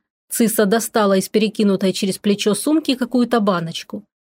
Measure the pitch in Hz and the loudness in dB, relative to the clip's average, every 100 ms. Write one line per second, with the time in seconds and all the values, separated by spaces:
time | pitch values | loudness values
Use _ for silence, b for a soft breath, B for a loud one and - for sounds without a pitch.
0 | _ _ - - 226 214 208 226 - 226 | _ _ -10 0 0 2 2 2 0 0
1 | 202 196 185 214 214 - 208 190 190 185 | 2 2 0 0 0 0 0 2 0 -2
2 | 196 180 208 202 214 202 - 311 311 254 | -4 -2 0 0 0 -2 0 0 0 -4
3 | 240 247 240 240 208 175 165 - - 202 | -2 0 2 0 0 -2 -4 -10 -12 -16
4 | - _ _ | -16 _ _